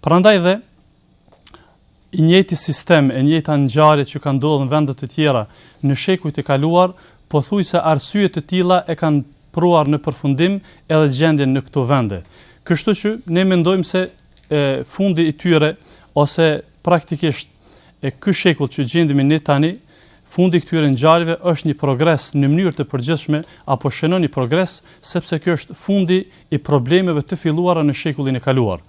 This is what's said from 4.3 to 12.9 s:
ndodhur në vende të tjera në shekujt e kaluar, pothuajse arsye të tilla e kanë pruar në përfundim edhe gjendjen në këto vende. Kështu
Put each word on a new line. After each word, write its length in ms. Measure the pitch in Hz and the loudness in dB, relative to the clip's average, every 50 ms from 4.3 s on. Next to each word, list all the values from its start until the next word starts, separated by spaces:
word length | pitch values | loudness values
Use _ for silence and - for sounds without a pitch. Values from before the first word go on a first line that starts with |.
| 139 135 | -2 0
ndodhur 260 | 117 151 156 143 135 | 0 0 0 0 -2
në 60 | 127 | 0
vende 240 | 143 151 151 139 131 | 0 0 0 -2 -4
të 140 | - - 120 | -8 -10 -10
tjera 340 | - - 151 147 135 120 107 - - - - - _ _ - | -4 0 0 2 2 0 -2 -6 -12 -20 -20 -20 _ _ -2
në 140 | 135 139 127 | -2 0 0
shekujt 400 | - - 190 185 - 156 139 - | 0 -2 -2 -2 -2 -8 -8 -8
e 80 | 135 - | -4 -2
kaluar, 480 | 143 135 143 160 170 175 180 180 185 - - - _ _ _ _ | -2 0 0 2 4 4 2 2 0 -8 -20 -20 _ _ _ _
pothuajse 520 | - 151 131 - - 202 190 - - 175 - | -2 -2 -2 0 -2 -2 -2 0 0 0 2
arsye 480 | 160 156 143 - - - 202 202 180 | 2 0 0 -2 -4 -2 0 0 0
të 120 | - 165 143 - | -2 -4 -8 -4
tilla 320 | 180 180 180 180 185 180 - - | -2 0 2 2 2 2 0 -2
e 80 | 165 | -6
kanë 280 | - - 160 151 143 135 - - _ _ _ - | -2 -2 0 0 0 -2 -4 -16 _ _ _ -4
pruar 340 | - 165 175 175 160 151 143 | 0 2 4 4 4 2 2
në 80 | 147 147 - | 0 -2 -2
përfundim 560 | - 131 - - 139 139 131 165 185 202 196 - - - - _ _ | -6 -8 -4 -2 -2 0 0 0 -2 -2 -4 -8 -14 -20 -20 _ _
edhe 220 | 160 156 156 147 | 0 2 2 2
gjendjen 420 | 131 127 156 160 156 147 139 131 131 | 2 2 2 2 2 2 2 0 0
në 120 | 135 131 - | -2 -4 -4
këto 180 | - 147 131 120 | -4 -4 0 2
vende. 320 | 143 139 120 104 101 90 85 _ - - - - - _ _ | 0 0 0 -2 -4 -8 -12 _ -20 -20 -20 -20 -20 _ _
Kështu 300 | - 170 151 - - | -2 -2 -2 0 -2